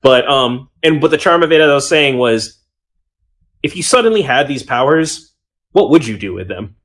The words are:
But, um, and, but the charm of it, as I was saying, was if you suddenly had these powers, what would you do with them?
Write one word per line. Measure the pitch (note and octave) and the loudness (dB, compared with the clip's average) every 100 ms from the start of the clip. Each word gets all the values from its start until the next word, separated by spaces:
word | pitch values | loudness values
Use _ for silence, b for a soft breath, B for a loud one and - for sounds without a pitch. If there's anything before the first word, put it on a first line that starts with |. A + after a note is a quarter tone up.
But, | C3 B2+ B2 | 4 2 0
um, | C#3 B2 B2 - _ | -2 -2 -6 -12 _
and, | D#3+ D#3 | 0 2
but | D3+ | 0
the | D3+ | 0
charm | F#3+ E3+ | 0 2
of | E3 | 2
it, | D#3+ | 2
as | D#3 | 4
I | C#3+ | 2
was | C3+ | 0
saying, | D#3 C#3+ B2+ | 0 0 0
was | A#2+ A2+ G#2+ _ _ _ _ _ _ _ _ _ _ _ | 0 -2 -4 _ _ _ _ _ _ _ _ _ _ _
if | D3 F3+ | -10 -6
you | |
suddenly | D#3+ B3+ A3+ A3 | 0 2 2 0
had | C3+ B2 C#3+ | 0 0 -2
these | C3+ | -6
powers, | - B2 C3+ D#3+ D#3+ - _ _ _ _ _ | -6 -2 2 2 0 -8 _ _ _ _ _
what | G3 G#3 | 0 4
would | D#3+ A#2+ | 2 2
you | G#2 | -10
do | G2 | -10
with | F#2 F#2+ | -10 -10
them? | F#2 G#2+ _ | -12 -12 _